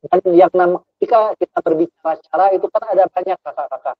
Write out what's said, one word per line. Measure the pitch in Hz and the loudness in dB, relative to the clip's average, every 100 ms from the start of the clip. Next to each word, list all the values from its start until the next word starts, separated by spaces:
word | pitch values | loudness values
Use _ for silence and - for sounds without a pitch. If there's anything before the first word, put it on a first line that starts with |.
Dan | - 370 - 170 | 0 -2 2 4
yang | 180 | 4
nama, | 370 175 180 _ _ | 4 0 0 _ _
ketika | - 226 220 - | 0 2 0 -4
kita | 175 - | -6 -4
berbicara | - 160 170 _ 160 156 _ | -2 -2 -2 _ -8 -8 _
cara | 160 190 | 0 2
itu | 185 - | 2 -2
kan | 214 220 | -6 -2
ada | 185 180 | 0 0
banyak | - 185 185 | -2 -6 -8
kakak-kakak | 151 143 143 131 135 123 | -8 -10 -10 -10 -10 -12